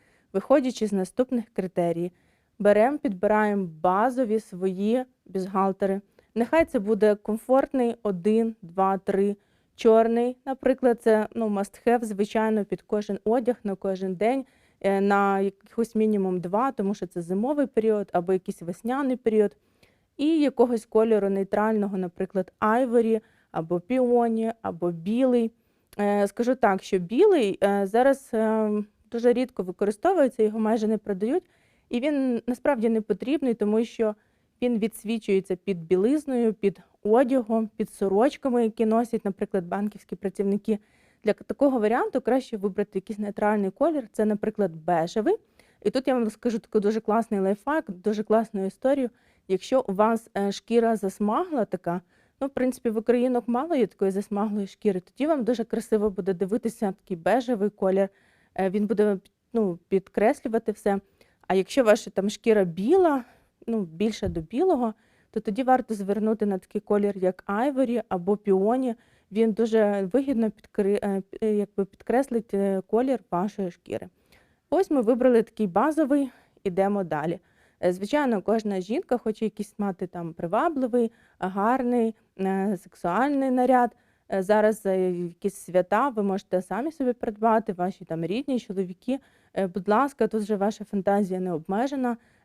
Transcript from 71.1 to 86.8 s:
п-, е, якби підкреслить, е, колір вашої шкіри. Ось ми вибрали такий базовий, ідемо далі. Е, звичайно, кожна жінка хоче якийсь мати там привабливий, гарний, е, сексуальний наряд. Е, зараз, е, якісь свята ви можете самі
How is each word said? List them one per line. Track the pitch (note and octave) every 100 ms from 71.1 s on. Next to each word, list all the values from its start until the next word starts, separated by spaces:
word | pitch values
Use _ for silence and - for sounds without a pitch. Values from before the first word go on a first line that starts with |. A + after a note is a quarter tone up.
| G3 -
п-, | -
е, | G#3+ G#3
якби | G3+ - F#3+
підкреслить, | _ - A#3+ C4+ A#3 -
е, | G3 G3 F#3+ -
колір | A3 C4 B3 -
вашої | F3 G3+ - F3+
шкіри. | - - A2 F#3 _ _ _ _ _ -
Ось | D#4+ F#4+
ми | C#4+
вибрали | G#3+ B3 B3+ A3+
такий | - - G#3
базовий, | F#3+ D4 D4+ C4 C#4+ C4+ - _ _
ідемо | G3 F3+ G3 G3+
далі. | E3+ D3+ D#3+ F3 _ _ _ -
Е, | F3+
звичайно, | F3+ G#3 D4 C4+ G3+
кожна | G3 A3 G#3+ F#3+
жінка | F#3 C#4 - B3
хоче | A3 G#3+ A3
якийсь | - G#3 -
мати | G3+ F3 F#3
там | F3 E3+
привабливий, | D#3 E3+ G#3+ E4+ C#4 B3+ A#3+ A3+ _ _ -
гарний, | F#3 G3 G#3+ C4 B3 B3 A3+ - _ -
е, | F#3+ F#3+ G3 F3+
сексуальний | - _ F3 F#3+ C#4 C#4 C4+
наряд. | B3+ B3 B3+ A#3+ - _ _ -
Е, | F#3+
зараз, | F#3 G#3+ G#3+ G#3+ G3
е, | F#3+ F#3
якісь | F3 F3 - G3 -
свята | - F3+ F3+ A3 C#4
ви | G#3+
можете | G3+ G3 - F#3
самі | - G3